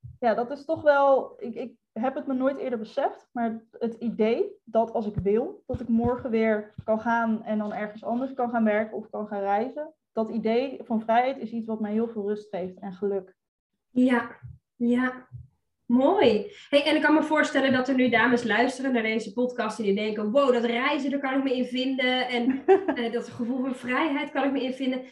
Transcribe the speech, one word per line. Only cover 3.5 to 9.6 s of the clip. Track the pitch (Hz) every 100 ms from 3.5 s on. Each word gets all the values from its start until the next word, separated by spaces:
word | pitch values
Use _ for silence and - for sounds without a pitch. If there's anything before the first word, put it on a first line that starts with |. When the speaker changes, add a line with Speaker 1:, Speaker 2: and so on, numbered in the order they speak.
| 226 - -
Speaker 1:
het | 233
idee | - 233 - 220 254 403 -
dat | - 220 226
als | 233 208
ik |
wil, | 196 185 214 302 415 -
dat | 254
ik | 233
morgen | 226 240 247 254
weer | 220 220 214 214 -
kan | - 220
gaan | 226 233 226 214
en | - 214
dan | 208
ergens | 190 208 214
anders | 226 233 269
kan | 269 240
gaan | 233
werken | 214 208 220 -
of | -
kan | 208 208
gaan | 202
reizen. | 196 202